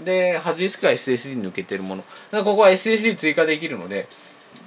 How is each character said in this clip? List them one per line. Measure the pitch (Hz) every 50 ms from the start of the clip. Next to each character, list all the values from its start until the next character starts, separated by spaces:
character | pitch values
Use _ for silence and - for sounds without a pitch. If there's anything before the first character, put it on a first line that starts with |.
で、 | 160 180 185 185 180 180 175 165
ハ | 160 175
ー | 165
ド | 160
デ | 180
ィ | 190
ス | - -
ク | 196
は | 165
エ | 123
ス | - - 135
エ | 127
ス | 120 127 135
デ | 135
ィ |
ー | 123
に | 101
抜 | 92
け | 87 - 92
て | - 101
る | 95
も | 95 95 95
の。 | 95
だ | -
か | - - - - - - 214
ら | 190
こ | 208 202
こ | 208
は | 214 190
エ | 185
ス | 190 - 220
エ | 220
ス | 214
デ | 214 226
ィ | 196
ー |
追 | - - 156 147
加 | 170 160
で | 156 156 151
き | 165 151
る | 135 98
の | 85 92
で、 | 101 98 - - - - - - - - - - - - -